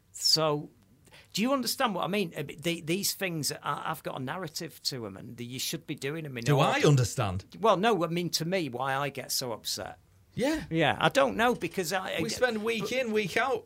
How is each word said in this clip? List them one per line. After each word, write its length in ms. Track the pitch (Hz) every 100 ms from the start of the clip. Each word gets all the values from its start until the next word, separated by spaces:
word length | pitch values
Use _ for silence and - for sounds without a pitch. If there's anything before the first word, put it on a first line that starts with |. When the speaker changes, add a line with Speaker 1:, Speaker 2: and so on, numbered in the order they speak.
| _
Speaker 1:
So, 580 | - - 165 156 147 165 _ _ _ - - -
do 100 | -
you 100 | 233
understand 420 | 277 233 - 254
what 100 | 180
I 20 | 165
mean? 260 | 202 175 160
Uh, 80 | 143 -
the, 180 | 147 170
these 320 | 156 185 196
things, 360 | - 190 165 143 147
I, 200 | - 143 180
I've 160 | 160
got 180 | - -
a 20 |
narrative 580 | 131 170 175 - 165 -
to 220 | - 135 110
'em, 100 | 95
and 200 | 113 120
the, 80 |
you 140 | 120 127
should 280 | - 165 -
be 80 | 151
doing 280 | 135 160
'em 140 | 156 123
in 60 |
Speaker 2:
Do 160 | 120 143
I 140 | 165
Speaker 1:
order. 120 | 294 170
Speaker 2:
understand? 560 | 139 120 - 104 92 - -
Speaker 1:
Well, 160 | 214 170
no, 280 | 220 202
I 40 | 165
mean, 220 | 175 175
to 140 | -
me, 240 | 160 196 151
why 260 | 120 135
I 140 | 135 143
get 240 | 135 -
so 200 | - 127
upset. 460 | 107 - - 95 - _ _ _ -
Speaker 2:
Yeah. 260 | 254 311 156
Speaker 1:
Yeah, 260 | 160 147 110
I 80 | 165
don't 260 | 262 262 196
know, 180 | 233
because 380 | 202 170 - 170
I, 260 | 190 185 98
Speaker 2:
We 60 | 160
Speaker 1:
I 20 |
Speaker 2:
spend 360 | - 247 220
week 180 | 214 226
Speaker 1:
but 100 | 196
Speaker 2:
in, 200 | 247 247
week 240 | 214 202 -
out 280 | 254 240